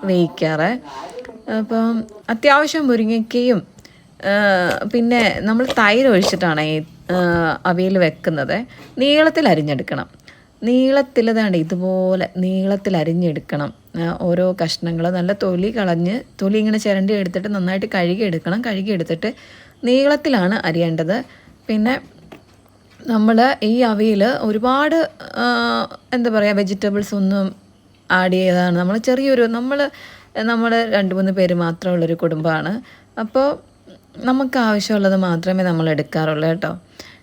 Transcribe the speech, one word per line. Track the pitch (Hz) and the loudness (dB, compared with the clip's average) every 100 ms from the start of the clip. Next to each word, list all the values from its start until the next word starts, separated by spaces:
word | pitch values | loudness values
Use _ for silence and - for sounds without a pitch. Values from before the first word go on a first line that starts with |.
വേവിക്കാറ്. | 196 180 170 - 160 156 175 254 - - - - - 220 - | 0 2 2 0 -2 0 0 -2 -8 -16 -14 -16 -18 -14 -6
അപ്പം | 220 220 226 226 226 220 - - | -4 -2 0 0 -2 -6 -10 -8
അത്യാവശ്യം | 226 285 277 302 320 277 | 0 4 4 2 0 0
മുരിങ്ങയ്ക്കയും, | 233 220 226 226 240 247 220 - - - - _ - | 0 0 -2 -2 0 0 0 -4 -16 -20 -20 _ -8
ആ, | 196 202 202 190 175 101 214 | -2 2 2 2 0 -2 -2
പിന്നെ | 240 233 240 214 - | 0 2 2 2 0
നമ്മൾ | 208 226 254 | 0 0 0
തൈര് | - 208 220 269 | 2 4 4 4
ഒഴിച്ചിട്ടാണ് | 190 190 180 180 151 | 4 2 0 0 0
ഈ, | 156 156 160 - - | -2 -4 -6 -12 -4
ആ, | 180 175 170 165 - 180 | 0 0 0 0 -2 -2
അവിയൽ | 175 185 190 | 0 0 2
വെക്കുന്നത്. | 165 - 180 156 135 175 254 - - - | 2 0 -4 -2 -2 -4 -6 -14 -12 -2
നീളത്തിൽ | 269 302 311 311 277 | 2 4 4 4 2
അരിഞ്ഞെടുക്കണം. | 160 147 139 - 135 - - - - _ _ | 2 0 -4 -4 -8 -10 -16 -20 -20 _ _
നീളത്തിൽ | 220 254 262 277 269 254 226 | 0 2 4 2 2 0 2
ദാണ്ട് | 220 208 175 | 2 2 0
ഇതുപോലെ | 160 180 185 185 185 185 - 180 | 0 -2 0 0 0 0 -2 -2
നീളത്തിൽ | 185 190 190 196 196 175 | -2 0 0 -2 -2 -2
അരിഞ്ഞെടുക്കണം. | 156 170 175 143 - 147 143 - _ - | 0 0 0 -2 -6 -6 -6 -10 _ -6
ആ, | 170 180 | -6 -4
ഓരോ | 180 175 185 185 | -2 0 0 0
കഷ്ണങ്ങൾ | 165 - 170 165 170 | -4 -4 -4 -2 -2
നല്ല | 180 180 | -2 -2
തൊലി | 202 196 180 202 | -2 -2 -2 -2
കളഞ്ഞ്, | 226 185 170 175 240 - - | -2 -2 0 -2 -4 -8 -4
തൊലി | 196 214 | -2 0
ഇങ്ങനെ | 214 214 | 0 0
ചിരണ്ടി | 214 196 196 | 0 0 0
എടുത്തിട്ട് | 208 185 185 202 | 0 -2 -4 -4
നന്നായിട്ട് | 202 180 190 214 196 | -4 -2 -2 -4 -2
കഴുകിയെടുക്കണം. | 175 190 214 160 165 202 240 | 0 0 -2 -2 -4 -4 -4
കഴുകിയെടുത്തിട്ട് | 196 196 190 165 165 208 254 - - - _ | -4 -4 -4 -4 -4 -6 -8 -16 -20 -20 _
നീളത്തിലാണ് | 240 254 277 294 302 247 180 214 - | 0 4 4 2 2 2 2 0 -2
അരിയേണ്ടത്. | 165 170 160 165 226 262 - - - - | 0 0 0 -2 -2 -6 -16 -20 -12 -4
പിന്നെ | 214 220 254 - - - - _ _ _ _ _ - - | 0 0 -2 -6 -20 -20 -20 _ _ _ _ _ -12 -2
നമ്മൾ | 226 220 226 254 277 | 2 4 6 4 2
ഈ | 214 233 | 0 2
അവിയൽ | 240 208 220 202 214 | 2 2 2 2 2
ഒരുപാട്, | 269 220 208 247 269 302 330 311 - | 0 -2 0 0 2 2 2 0 -6
ആ, | - - 240 240 233 226 - - _ | -12 -4 -2 0 0 -2 -4 -10 _
എന്താ | 254 233 | -2 0
പറയുക, | 220 208 202 | 2 2 2
വെജിറ്റബിൾസ് | 190 196 208 202 202 202 | 0 -2 -2 -2 -2 -2
ഒന്നും | 190 196 190 - - _ _ _ - | 0 0 -2 -6 -20 _ _ _ -2
ആഡ് | 185 185 | 0 2
ചെയ്തതാണ്. | 185 185 180 180 175 | 2 2 2 2 2
നമ്മൾ | 180 220 | 0 0
ചെറിയൊരു, | 240 254 269 254 226 | 0 0 2 2 2
നമ്മൾ, | 233 254 277 285 - - - - - | -2 -2 -2 -4 -6 -20 -20 -12 -4
നമ്മൾ | 220 226 233 233 226 | -2 0 2 0 2
രണ്ട് | 202 190 185 | 0 0 0
മൂന്ന് | 190 | 0
പേര് | 190 180 | 2 2
മാത്രമുള്ളൊരു | 175 170 170 185 175 165 | 2 -2 -2 -2 0 0
കുടുംബമാണ്. | 165 170 156 160 156 151 226 - - _ - | 0 -2 -2 -2 -2 -4 -8 -10 -20 _ -10
അപ്പോൾ | 220 262 277 - - _ - - _ - | -4 0 0 -2 -10 _ -20 -20 _ -6
നമുക്ക് | 240 262 269 269 | 0 0 0 0
ആവശ്യമുള്ളത് | 226 208 190 208 196 190 | 0 0 0 0 2 2
മാത്രമേ | 185 170 175 185 | 2 0 0 0
നമ്മൾ | 180 165 160 | 0 0 0
എടുക്കാറുള്ളൂ | 147 147 165 156 151 160 | 0 -2 -2 -2 0 0
കേട്ടോ. | 165 156 175 - - - - | -2 -4 -8 -14 -20 -20 -20